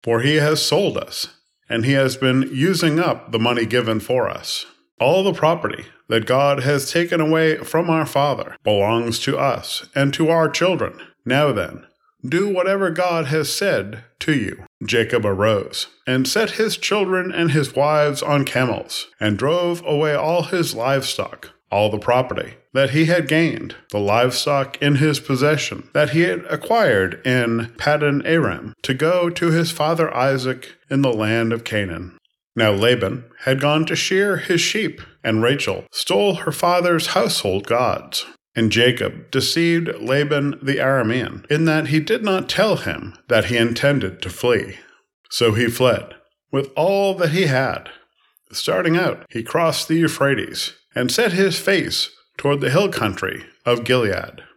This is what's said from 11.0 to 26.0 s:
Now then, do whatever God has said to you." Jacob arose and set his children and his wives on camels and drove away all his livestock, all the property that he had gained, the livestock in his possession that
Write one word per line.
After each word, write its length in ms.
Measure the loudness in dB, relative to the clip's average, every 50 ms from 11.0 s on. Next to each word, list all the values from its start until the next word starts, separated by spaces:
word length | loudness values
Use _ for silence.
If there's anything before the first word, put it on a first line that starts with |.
| -20 -20 _ _ _
Now 300 | 0 2 2 2 2 2
then, 320 | 0 -4 -6 -8 -16 -20 _ _ _ _ _ _ _ -8
do 220 | -4 -2 0 0 0
whatever 400 | 0 0 0 0 0 0 0 -2
God 380 | 0 0 -2 0 0 -2 -2
has 220 | 0 -2 -2 -2 -2
said 540 | -4 -2 -2 0 0 0 -2 -6 -12 -16 -18 _ _ _
to 140 | -2 0 0
you." 320 | 0 0 -2 -6 -10 -18 -20 _ _ -6
Jacob 400 | 0 2 2 2 2 0 0 0
arose 600 | 0 0 2 2 2 2 2 -2 -4 -8 -10 -10 -10 _ _ _
and 220 | -2 0 0 0
set 240 | 0 0 0 0 -2
his 240 | 0 -2 -2 -2 -2
children 560 | -4 -2 -2 0 0 0 0 0 -2 -2 -4
and 200 | -2 0 0 2
his 240 | 2 2 0 0 0
wives 460 | 0 0 2 2 2 2 2 0 -2
on 220 | -2 0 2 2 0
camels 640 | 0 0 0 0 0 -2 -4 -6 -8 -10 -10 -10 -12 _ _
and 160 | -2 -2 0
drove 440 | 0 0 0 0 0 0 -2 -2 -4 -2
away 300 | -2 0 0 0 0 0
all 280 | 0 0 0 0 0 0
his 320 | 0 -2 -2 -2 -2 -2
livestock, 760 | -4 -2 0 0 0 -2 -4 -6 -6 -6 -8 -8 -16 -20 -20 -20 _ _ _
all 180 | 2 2 2 2
the 80 | 0
property 580 | -2 0 2 2 2 2 0 -4 -6 -6 -8 -12 -20 _ _ 0
that 160 | 0 0 2
he 160 | 2 2 2
had 240 | 4 2 2 2 2
gained, 460 | 2 2 2 0 -2 -4 -10 -12 -14 -18 _ _
the 80 | -4 -2
livestock 760 | 0 2 2 4 2 2 0 -2 -2 0 0 0 -2 -4 -4 -2
in 140 | 2 2 4
his 260 | 4 4 2 0 -2
possession 680 | -2 -2 0 2 2 2 2 0 -2 -6 -8 -12 -14 -4 _
that 160 | 0